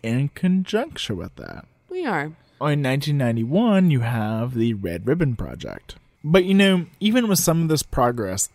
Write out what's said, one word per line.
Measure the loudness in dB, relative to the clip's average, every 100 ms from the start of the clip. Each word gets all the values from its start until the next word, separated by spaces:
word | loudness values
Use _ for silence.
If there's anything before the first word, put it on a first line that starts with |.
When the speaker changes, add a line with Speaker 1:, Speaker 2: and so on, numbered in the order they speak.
Speaker 1:
in | -4 -2 -2
conjunction | -2 0 0 0 -2 -4 -8 -8 -8
with | -8 -14
that. | -16 -16 -18 _ -12
Speaker 2:
We | -6 -4
are. | -4 -4 -10 _ -6
Speaker 1:
In | -2 0
nineteen | 0 -2 -2 0
ninety-one, | 0 0 0 2 4 4 4
you | 4
have | 0 -2 -2 -4 -4
the | 0 0 0
Red | -4 -4 -2
Ribbon | 0 0 -2
Project. | -6 -10 -12 -14 -18 -20 _ _
But, | 2 4 6
you |
know, | 4 6 4 -2 -2
even | 0 2 2
with | 0
some | 2 2
of | 2
this | 0
progress, | -2 0 0 0 -4 -4 -6